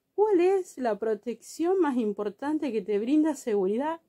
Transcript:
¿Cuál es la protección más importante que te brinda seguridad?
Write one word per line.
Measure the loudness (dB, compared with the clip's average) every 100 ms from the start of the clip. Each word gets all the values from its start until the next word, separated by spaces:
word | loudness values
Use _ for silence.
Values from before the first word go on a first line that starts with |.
| _
¿Cuál | 0 4 4
es | 4 2 -2 -6
la | -4 -2
protección | -2 -4 -6 -10 -12 -4 0 2
más | 2 2
importante | -2 -2 -6 -6 -4 -2 -2
que | -4
te | -2 -2
brinda | 2 2 2
seguridad? | 0 -2 0 2 0 -2 -6